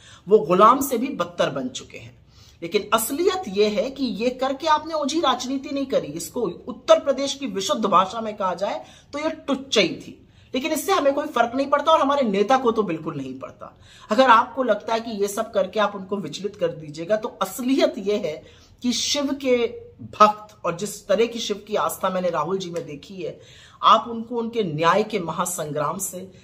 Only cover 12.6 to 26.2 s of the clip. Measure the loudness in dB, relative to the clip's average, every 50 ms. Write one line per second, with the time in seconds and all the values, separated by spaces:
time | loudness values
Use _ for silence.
12.6 | 2 2 0 0 0 -2 -4 -6 -6 -8 -8 -8 -8 -10 -10 -12 -14 -16 -16 -16
13.6 | -18 -18 -18 _ -20 -20 -20 -20 -6 0 2 4 8 8 8 8 6 4 -2 -2
14.6 | 0 2 0 0 0 -2 -4 -2 -2 -4 -2 -2 -2 -2 -2 -4 -6 -2 0 -2
15.6 | -2 0 0 0 0 0 -2 -6 -6 -6 -6 -6 -4 -8 -8 -8 -8 -8 -4 -2
16.6 | -2 -2 -2 -6 -12 -12 -10 -10 -2 -2 -2 -2 -2 -6 -6 -6 -6 -4 -4 -4
17.6 | -2 0 2 4 4 2 2 -2 -2 -2 -2 0 -2 -4 -6 -10 -14 -18 -20 -20
18.6 | -20 -20 -14 _ -4 -2 -2 -2 -2 -2 -2 -2 -2 -2 -4 -2 0 2 2 2
19.6 | 2 -2 -4 -10 -18 -20 -18 -18 -18 -8 4 6 6 6 6 0 -10 -20 -16 -8
20.6 | -6 -6 -4 -4 -8 -8 -10 -10 -2 0 2 2 2 0 -2 -6 -6 -6 -6 -8
21.6 | -6 -4 -2 -2 -2 -2 -2 -2 -4 -2 -2 -2 -2 -2 -2 -2 -2 -2 -4 -4
22.6 | -4 -6 -8 -8 -8 -10 -12 -14 -16 -16 -12 -10 -10 -10 -10 -12 -18 -20 -20 -20
23.6 | -20 -20 -8 _ 6 6 6 6 4 0 -8 -10 -8 -6 -4 -4 -4 -2 -4 -4
24.6 | -2 -2 -2 2 4 4 4 4 0 0 -4 -4 -4 -4 -4 -4 -4 -4 -4 -6
25.6 | -6 -4 -4 -2 -2 -2 -4 -4 -8 -8 -10 -12